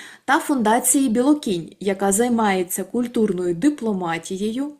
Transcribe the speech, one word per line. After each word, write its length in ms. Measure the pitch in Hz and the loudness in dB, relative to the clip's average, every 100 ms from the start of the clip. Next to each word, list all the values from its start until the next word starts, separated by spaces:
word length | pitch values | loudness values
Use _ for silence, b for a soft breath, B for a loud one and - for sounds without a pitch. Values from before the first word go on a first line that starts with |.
| B B - | B B 0
та 140 | 302 | 0
фундації 680 | 311 269 214 240 - 285 269 | 2 2 4 2 2 2 2
Білокінь, 680 | 233 269 294 240 175 160 - | 2 2 2 0 -4 -6 -6
яка 320 | 196 190 196 | -4 0 0
займається 720 | 196 247 226 208 190 180 - | 2 2 2 2 0 -2 -6
культурною 720 | 185 240 240 240 214 180 180 170 | -4 -4 -2 0 0 0 -2 0
дипломатією, 1160 | 294 294 226 190 175 165 - 190 214 240 294 | 0 0 -2 -2 -2 -4 -6 -6 -4 -4 -6